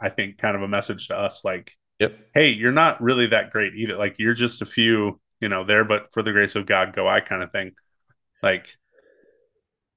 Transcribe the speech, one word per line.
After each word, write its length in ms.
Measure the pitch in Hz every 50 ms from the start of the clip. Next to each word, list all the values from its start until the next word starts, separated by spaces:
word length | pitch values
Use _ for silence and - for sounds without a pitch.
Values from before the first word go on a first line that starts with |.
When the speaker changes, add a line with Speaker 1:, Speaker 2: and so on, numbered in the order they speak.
Speaker 1:
I 80 | 113 98
think, 280 | - - 104 98 101 _
kind 180 | - 107 101 101
of 40 |
a 60 | 98 98
message 400 | 101 101 101 - 107 92 - -
to 100 | - -
us, 260 | 101 98 - - -
like, 260 | 101 92 90 - - - _ _ _ _ _
Speaker 2:
Yep. 180 | 110 107 - - - _ _
Speaker 1:
"Hey, 160 | 151 156 147
you're 220 | 117 104 113 120
not 300 | 131 151 160 165 - -
really 260 | 120 120 131 127 120 110
that 240 | 110 110 98 -
great 240 | - 110 107 98 92
either. 220 | 104 113 104 98 92
Like, 180 | 104 101 98 -
you're 140 | 110 113 120
just 280 | 117 120 120 117 -
a 40 | 107
few, 540 | - - - 113 113 113 107 104 104 90 - _ _ _ _
you 80 | - 107
know, 160 | 101 95 95
there, 180 | 95 104 107 110
but 300 | 107 107 104 - - _
for 100 | - 107
the 80 | 110
grace 240 | 104 104 101 98 -
of 100 | 104 98
God, 280 | - 104 95 92 92 92
go 120 | - 95 95
I" 100 | 95 92
kind 240 | - - 104 92 90
of 80 | 87
thing. 220 | _ 98 95 92 - _ _ _ _ _ _ _ _ _ _ _ _ _
Like, 360 | - 101 95 92 - - - _ _ _ _ _ _ _ _ _ _ _ _ _ _ _ _ _ _ _ _ _ _ _ _